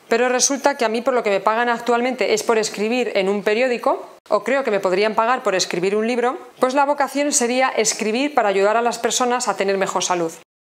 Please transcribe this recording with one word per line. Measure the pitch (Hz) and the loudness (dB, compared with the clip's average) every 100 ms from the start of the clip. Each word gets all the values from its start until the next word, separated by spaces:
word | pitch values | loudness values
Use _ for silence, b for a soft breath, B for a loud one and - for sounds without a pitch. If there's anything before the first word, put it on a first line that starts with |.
| - | -2
pero | 226 247 | 0 2
resulta | 247 247 277 285 277 | 2 0 2 0 0
que | |
a | 220 | -2
mí | 233 | 0
por | 254 | 0
lo | 247 | 0
que | 214 | 2
me | 196 | 0
pagan | 196 220 240 | 0 0 0
actualmente | 233 240 233 247 247 - | -2 0 0 0 -2 0
es | 214 | 0
por | - 220 | 2 0
escribir | 214 196 214 247 214 | 0 -4 -2 -2 0
en | 202 190 | 0 0
un | 202 | 0
periódico, | 214 214 254 233 269 381 - - - | 0 0 0 0 0 -2 -6 -20 -4
o | 208 | -2
creo | 226 269 | 0 -2
que | 262 | 0
me | 196 | 0
podrían | 196 185 214 | 0 2 2
pagar | 214 226 262 | 2 0 0
por | 208 | 0
escribir | 185 185 180 190 | -2 -2 -2 -2
un | 208 226 | 0 0
libro, | 247 240 330 - - | 0 -2 -4 -12 -2
pues | 254 | 0
la | 277 | 2
vocación | 277 294 262 285 294 | 0 0 -2 0 0
sería | - 240 254 262 | 0 0 2 0
escribir | - 214 - 208 233 294 | 0 0 0 -2 0 0
para | 269 208 | 2 2
ayudar | 196 202 226 | 2 2 2
a | |
las | 240 - | 0 -2
personas | 220 214 247 247 214 | -2 0 0 0 -2
a | 185 | 0
tener | 196 196 | 0 0
mejor | 185 185 | -2 -2
salud. | - 180 165 - - _ | -2 -2 -2 -6 -18 _